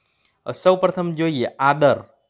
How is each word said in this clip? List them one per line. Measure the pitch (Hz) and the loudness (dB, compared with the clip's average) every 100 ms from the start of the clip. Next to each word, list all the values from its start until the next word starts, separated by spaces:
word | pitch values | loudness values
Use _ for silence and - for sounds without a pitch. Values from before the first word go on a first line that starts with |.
| _ _ _ _ - | _ _ _ _ -12
અ, | |
સૌપ્રથમ | 123 185 185 180 180 175 | 0 2 2 0 -2 -6
જોઈએ | 160 165 139 113 | -4 -4 -2 -4
આદર | - 139 151 143 107 - _ | -2 0 4 2 2 -4 _